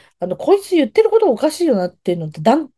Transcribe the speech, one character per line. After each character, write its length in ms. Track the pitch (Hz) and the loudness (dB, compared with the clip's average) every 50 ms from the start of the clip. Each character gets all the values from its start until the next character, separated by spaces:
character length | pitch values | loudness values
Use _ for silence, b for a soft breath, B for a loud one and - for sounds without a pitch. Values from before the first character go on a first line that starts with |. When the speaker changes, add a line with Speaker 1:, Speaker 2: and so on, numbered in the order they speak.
| b b b b | b b b b
Speaker 1:
あ 60 | 180 | -8
の、 100 | 185 180 | -8 -8
こ 180 | - - 294 392 | -4 0 0 0
い 60 | 403 | 0
つ 120 | 392 - 370 | 0 0 0
言 120 | 320 269 | 0 0
っ 40 | 214 | 2
て 120 | - 440 | 2 2
る 80 | 427 415 | 2 4
こ 100 | 415 440 | 2 2
と 100 | 427 339 | 2 2
お 60 | 233 | 0
か 140 | 202 269 311 | 0 -2 -2
し 100 | 302 - | -2 -2
い 60 | 349 | -2
よ 100 | 320 240 | 0 0
な 80 | 190 180 | 0 -2
っ 60 | 175 | -4
て 220 | - _ - - | -8 _ -6 -4
い 20 | 175 | -4
う 40 | 170 | -4
の 80 | 160 | -6
っ 40 | 156 | -8
て、 100 | - 156 | -8 -2
だ 160 | 151 220 254 | 0 2 2
ん、 60 | 320 | 2
Speaker 2:
あ。 40 | 302 - _ | 0 -6 _